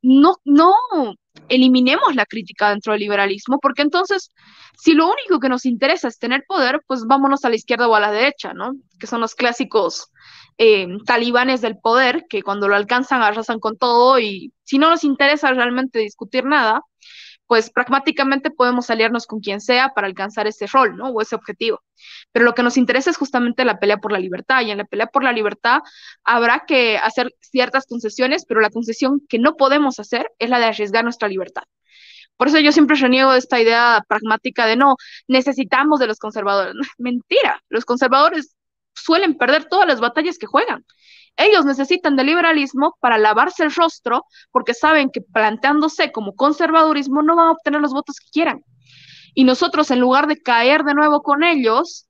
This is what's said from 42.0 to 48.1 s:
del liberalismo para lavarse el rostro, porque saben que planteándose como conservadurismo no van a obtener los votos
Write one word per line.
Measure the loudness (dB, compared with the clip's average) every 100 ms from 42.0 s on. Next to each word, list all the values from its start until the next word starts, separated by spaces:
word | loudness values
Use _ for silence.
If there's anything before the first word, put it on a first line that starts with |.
| 0 0
del | 2
liberalismo | 2 2 0 -2 -2 -2 0
para | 0 2
lavarse | 2 2 0 0
el | -4
rostro, | 0 -2 -2 -4 -4 -6 _ _
porque | -4 -2
saben | -2 2 2 0
que | -6
planteándose | -6 0 0 0 0 0 -2 -2 -4
como | -4 -10 -2
conservadurismo | -2 0 0 2 2 0 -2 -2
no | 2 2
van | 2
a |
obtener | 2 -2 -2
los | -2
votos | -4 -8